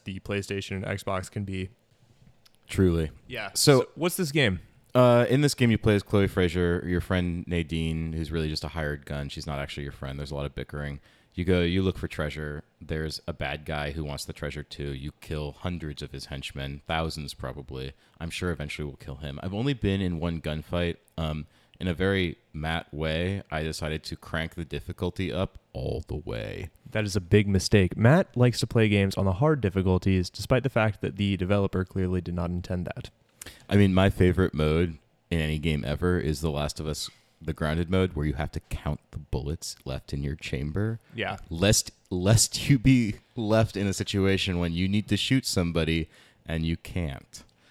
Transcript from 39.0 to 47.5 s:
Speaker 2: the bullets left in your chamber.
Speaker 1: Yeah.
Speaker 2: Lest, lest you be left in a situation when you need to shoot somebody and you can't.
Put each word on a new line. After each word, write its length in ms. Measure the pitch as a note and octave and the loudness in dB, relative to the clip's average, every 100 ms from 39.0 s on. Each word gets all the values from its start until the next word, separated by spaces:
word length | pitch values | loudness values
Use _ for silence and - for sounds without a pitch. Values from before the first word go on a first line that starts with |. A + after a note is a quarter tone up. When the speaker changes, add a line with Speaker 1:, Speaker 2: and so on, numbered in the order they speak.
| _ | _
Speaker 2:
the 80 | - | -16
bullets 560 | D2 C#2 C#2 D#2 - - | -6 -6 -4 -6 -8 -12
left 300 | - C2+ - | -10 -10 -8
in 100 | C#2+ | -6
your 120 | C#2 D2 | -4 -6
chamber. 640 | - C#2 D2 D#2 G#2+ A2+ - | -6 -6 -4 -2 -4 -4 -10
Speaker 1:
Yeah. 220 | A2 F#2 G2 - | -8 -6 -6 -8
Speaker 2:
Lest, 420 | E2 G2 A2 - - _ | 0 4 4 2 -10 _
lest 600 | F2+ F#2 A2 - - - | 0 4 6 4 -2 4
you 100 | C#3 | 4
be 360 | G#2+ C3 A2 G#2 _ - | 8 6 4 -4 _ -6
left 400 | G#2+ A2 A2 G2+ | 2 4 4 2
in 120 | G2 | -2
a 60 | |
situation 640 | F#2+ G#2 G2+ F#2+ F#2+ G2+ F2 | 0 -2 2 4 2 2 0
when 140 | F2 | 0
you 160 | E2+ F#2 | 0 0
need 220 | G2+ G#2 | 0 0
to 80 | G2+ | 0
shoot 280 | - C3+ - | 2 0 2
somebody 640 | - E2+ E2+ D#2+ E2 D#2 - - _ - | 0 0 2 2 0 -2 -8 -20 _ -6
and 180 | D#2+ | -2
you 140 | D#2+ E2 | -2 -2
can't. 640 | - F#2+ E2 C2+ - - - | -4 -6 -6 -8 -14 -20 -20